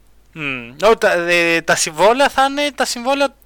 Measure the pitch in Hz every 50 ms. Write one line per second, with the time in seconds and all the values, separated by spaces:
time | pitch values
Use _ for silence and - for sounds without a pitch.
0 | _ _ _ _ _ _ - 165 151 139 131 127 117 117 127 147 180 220 226 220
1 | 220 196 175 175 170 170 175 175 170 170 165 165 160 - 170 - - 180 156 156
2 | 180 208 240 262 285 262 - - 269 269 277 285 294 294 269 - 254 - - 240
3 | 233 262 277 277 285 269 - _ _